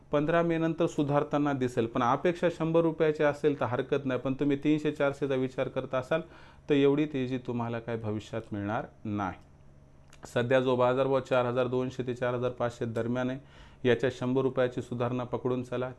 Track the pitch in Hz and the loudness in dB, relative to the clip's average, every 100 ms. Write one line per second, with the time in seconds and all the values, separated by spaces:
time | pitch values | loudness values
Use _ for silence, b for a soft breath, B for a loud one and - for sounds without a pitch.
0 | B 147 151 170 170 165 165 160 170 165 | B 0 2 2 2 2 0 2 0 2
1 | 139 143 147 147 147 139 127 123 113 131 | 2 2 2 0 0 0 0 0 -2 2
2 | 120 139 180 170 175 165 160 165 165 156 | 2 2 0 0 -2 0 0 2 2 2
3 | 156 151 151 143 151 139 120 123 135 139 | 0 2 2 2 0 0 -2 -2 0 -2
4 | 131 127 135 131 143 139 151 151 151 147 | 0 -2 -2 0 0 2 2 2 0 0
5 | 143 135 139 131 131 135 127 131 127 131 | -2 0 -2 0 -2 -2 -4 -4 -4 -4
6 | 127 165 - B B B - 143 139 143 | -2 -2 -2 B B B 0 4 6 4
7 | 151 139 123 127 127 120 117 117 113 113 | 0 -2 -4 -4 -4 -4 -4 -6 -6 -6
8 | 110 107 - 117 - 104 101 117 165 - | -4 -6 -6 -10 -8 -6 -4 -4 -6 -10
9 | 110 104 95 87 - - - - - - | -6 -4 -4 -6 -16 -20 -20 -20 -20 -20
10 | - - - 123 120 131 127 123 123 127 | -20 -20 -6 -2 2 2 4 2 4 4
11 | 135 135 127 127 123 123 123 127 127 127 | 2 0 2 0 2 0 0 0 -2 -4
12 | 123 120 123 123 123 123 120 - 117 113 | -6 -2 -2 -2 -4 -2 -4 -4 -6 -4
13 | 117 123 127 135 b b b b 127 117 | -2 -2 -2 -4 b b b b 2 4
14 | 131 - 127 131 131 127 123 127 117 120 | 2 -2 -2 2 0 2 0 -2 -8 -4
15 | 120 127 120 117 127 127 123 123 127 | -2 -4 -4 -4 -2 -2 -4 -6 -6